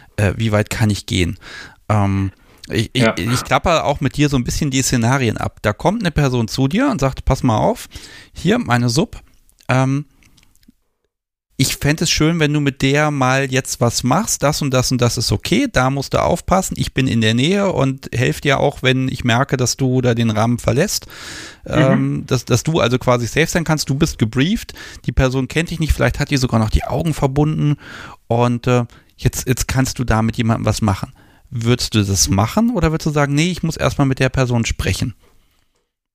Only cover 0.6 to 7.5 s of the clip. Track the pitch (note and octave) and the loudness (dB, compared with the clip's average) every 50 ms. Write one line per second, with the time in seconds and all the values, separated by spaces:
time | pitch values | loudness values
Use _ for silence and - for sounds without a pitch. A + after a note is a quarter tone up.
0.6 | G#2 - - - A#2 G#2+ G#2 - - - - F#2+ F2 D#2+ - - - - - - | 0 0 0 0 2 2 0 0 -4 -2 0 0 0 0 -2 -6 -12 -16 -18 -18
1.6 | - - - - _ - G#2+ G#2 G2+ G2 G2 G2 G2 G2 - _ _ - - - | -18 -18 -20 -10 _ 0 0 2 2 2 2 0 -2 -2 -6 _ _ -20 -20 -18
2.6 | - - - F#2 A2+ - - C3 A#2+ A2 - - F2 A2 B2 B2 - - B2+ C#3+ | -10 -4 -2 -2 -2 -2 0 2 2 2 2 0 -2 -2 -2 -2 -2 0 0 0
3.6 | - G3 E3 D3 - G2+ D3 - D3 C3 - - D3 D3 D3 C3 A#2+ - - - | 2 2 2 2 0 -2 -2 -2 -2 -2 0 2 2 2 2 0 -2 -2 -2 -2
4.6 | E3 C#3+ C3 C3+ B2+ - - B2 A2+ A#2 C3 C#3+ B2+ A2 - - E2 - - - | -2 -2 0 -2 0 0 0 2 2 2 2 2 2 0 -2 -2 -4 -6 -6 -4
5.6 | - G#2 G#2 - - D#3 G3 A#3+ G#3+ F3 - D3+ C#3+ C3+ B2 B2 A#2 A2 - - | -2 -2 -2 0 0 -2 0 0 -2 -2 0 0 0 2 2 0 -2 -2 0 0
6.6 | C3 C3+ D#3 G#3+ C4+ - A3 F3 C3+ C3+ B2+ - - - B2+ - - B2+ | 0 0 2 0 0 0 0 0 -2 -2 -2 -2 -2 -2 0 2 2 2